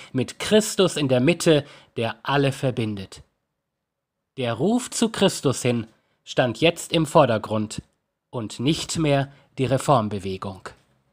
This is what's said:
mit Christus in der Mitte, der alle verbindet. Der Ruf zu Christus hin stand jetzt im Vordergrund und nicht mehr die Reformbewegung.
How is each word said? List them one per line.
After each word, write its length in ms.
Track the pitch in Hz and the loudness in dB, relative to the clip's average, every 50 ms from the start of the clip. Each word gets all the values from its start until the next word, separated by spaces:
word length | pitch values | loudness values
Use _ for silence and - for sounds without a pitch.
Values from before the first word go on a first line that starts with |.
| - - | -20 -6
mit 260 | - 131 120 - - _ | -4 -4 -4 -4 -6 _
Christus 580 | - - 208 214 208 - - - 190 170 - | -2 2 2 2 2 2 2 2 2 2 2
in 120 | 147 151 131 | -2 0 2
der 120 | 131 123 | 2 4
Mitte, 440 | 127 156 175 170 - 170 156 143 139 - - - - _ _ | 4 2 2 4 4 4 4 4 2 -4 -16 -20 -20 _ _
der 180 | 127 113 113 - - | -6 -6 -6 -6 -8
alle 300 | - - 139 143 139 139 | -6 -2 0 2 2 0
verbindet. 720 | 135 - - 131 113 123 113 107 104 98 95 - - - - _ _ _ _ _ _ _ _ _ _ _ _ _ _ _ _ _ _ _ _ _ _ | -2 -2 -4 -4 -2 -2 -4 -4 -6 -8 -10 -14 -18 -20 -20 _ _ _ _ _ _ _ _ _ _ _ _ _ _ _ _ _ _ _ _ _ _
Der 180 | 139 123 117 117 | -6 -4 -4 -2
Ruf 360 | 107 143 202 233 247 247 - | 0 0 0 0 0 -2 -6
zu 200 | - - 233 220 | -2 -2 -2 -2
Christus 500 | - - 202 185 - - - 139 117 - | 2 2 2 2 2 2 0 -2 -2 0
hin 260 | - 123 120 117 110 - _ _ _ _ _ _ _ | 0 0 0 0 -4 -8 _ _ _ _ _ _ _
stand 340 | - - - 131 120 110 - | -4 0 0 0 0 0 2
jetzt 300 | 151 170 170 - - - | 2 0 2 0 -8 -2
im 120 | - 165 160 | 0 0 0
Vordergrund 800 | - - 170 147 120 113 107 - - 110 107 107 107 - - - _ _ _ _ _ _ _ _ _ | 4 4 4 6 6 2 -2 -2 -2 -4 -4 -4 -4 -8 -14 -14 _ _ _ _ _ _ _ _ _
und 280 | - 127 113 - - - | -10 -10 -10 -10 -8 -2
nicht 380 | 120 143 165 - - - - | -2 -2 -2 -2 -4 -8 -4
mehr 340 | 170 160 147 139 139 139 139 - _ _ _ _ - | -2 0 2 2 0 0 -4 -10 _ _ _ _ -4
die 80 | 131 | -2
Reformbewegung. 1040 | 123 135 127 - - 143 120 107 104 107 98 87 98 95 92 - 101 98 - _ - - _ _ _ _ _ _ _ | 0 0 0 2 2 2 2 2 0 -4 -6 -6 -8 -8 -8 -8 -10 -10 -12 _ -20 -20 _ _ _ _ _ _ _